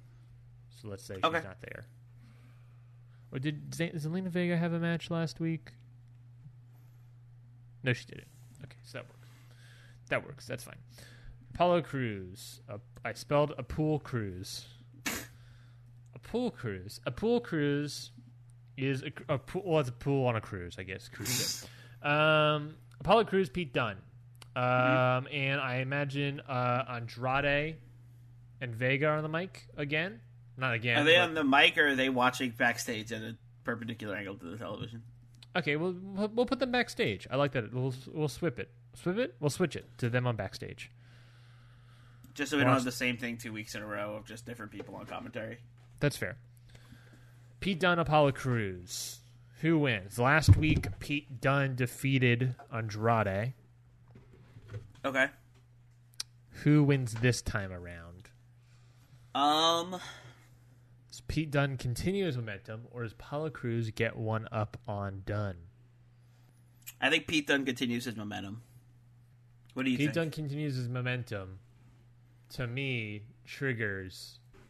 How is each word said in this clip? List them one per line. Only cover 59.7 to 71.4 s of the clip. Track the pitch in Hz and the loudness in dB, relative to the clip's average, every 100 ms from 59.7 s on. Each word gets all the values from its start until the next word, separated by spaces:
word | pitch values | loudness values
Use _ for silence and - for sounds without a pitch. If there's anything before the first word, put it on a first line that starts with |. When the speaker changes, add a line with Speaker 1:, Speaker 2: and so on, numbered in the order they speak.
| 170 175 180 - - - - - - - - - - - | 4 0 -6 -10 -16 -20 -20 -20 -20 -20 -20 -20 -20 -20
Speaker 1:
Does | - - | -14 -4
Pete | 151 160 | -2 0
Dunne | 143 139 131 | 0 0 0
continue | 123 117 175 196 | -4 -2 0 0
his | 180 127 | 0 -2
momentum, | 110 98 - 113 120 | -6 -10 -10 -12 -12
or | 120 | -8
does | 117 | -8
Apollo | - - 143 160 | -8 -10 -6 -6
Crews | - 120 117 113 | -4 -2 0 0
get | - 113 120 | 0 -2 0
one | 110 110 110 | -2 -2 -2
up | 113 104 - - | -2 -2 -4 -6
on | 101 98 95 95 | -4 -4 -6 -4
Dunne? | 104 101 87 82 - - - - - - - - - - - - - | -2 -2 -6 -14 -20 -20 -20 -20 -20 -20 -20 -20 -20 -20 -20 -20 -2
Speaker 2:
I | 131 | 2
think | 160 - | 2 2
Pete | 156 143 | 0 2
Dunne | 139 135 | 2 2
continues | 120 123 120 123 | -2 -2 -2 -4
his | 110 | -6
momentum. | 104 95 98 110 - - - - - - - - - - - | -6 -6 -8 -10 -14 -20 -20 -20 -20 -20 -20 -20 -20 -20 -12
What | 131 | -2
do | 131 | 0
you | 123 | 2
Speaker 1:
Pete | 147 | 2
Speaker 2:
think? | |
Speaker 1:
Dunne | 165 160 | 2 -2
continues | 156 147 143 151 127 | -4 -4 -2 -2 -2
his | 120 | -4
momentum, | 127 123 127 120 104 | -2 -2 -4 -4 -8